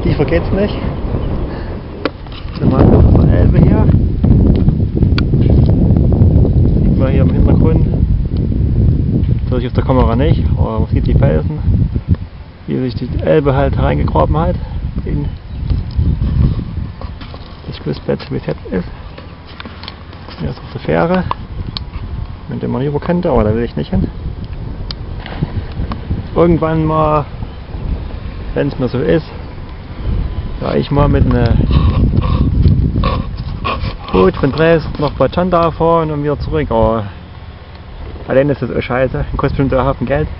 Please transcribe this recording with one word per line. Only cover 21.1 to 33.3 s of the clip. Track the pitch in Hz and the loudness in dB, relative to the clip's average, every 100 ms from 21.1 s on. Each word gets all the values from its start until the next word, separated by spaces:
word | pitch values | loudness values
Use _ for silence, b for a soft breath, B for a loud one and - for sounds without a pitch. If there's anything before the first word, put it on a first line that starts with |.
| 185 175 - - - - - - - - - - - - | 0 -2 -6 -10 -8 -8 -8 -10 -10 -8 -8 -8 -12 -8
mit | 120 | -6
der | 123 | -4
man | 120 | -4
rüber | 139 143 | -2 -4
könnte, | - 175 180 | -2 -2 2
aber | 123 107 | 2 2
da | 110 | 0
will | |
ich | 120 - | -2 -4
nicht | - | -4
hin. | - - - - - - - - - - - - - B B B B B - - - - - - - | -2 -2 -4 -8 -8 -10 -10 -10 -10 -10 -10 -10 -10 B B B B B -8 -6 -6 -6 -6 -4 2
Irgendwann | 170 160 160 160 | 4 4 2 0
mal, | 156 156 156 151 - - - - - - - - - - - - - | 0 2 2 0 -2 -8 -12 -12 -12 -8 -4 -4 -6 -10 -10 -10 -6
wenn's | - 139 - | -2 -2 -2
mir | 127 | -4
so | 127 | -2
ist, | 156 165 - - - - - - - - - - - - - - | 0 0 -2 -12 -12 -12 -12 -12 -12 -8 -4 -2 -4 -6 -6 -4
ja, | - - | -2 -2
ich | 139 | 0
mal | 143 143 | 2 4
mit | 139 131 | 4 4
einem | 123 117 - - - - - - - - - - - - - - - - - - | 4 4 2 4 4 4 4 2 0 -2 0 2 4 4 4 2 0 0 -2 -4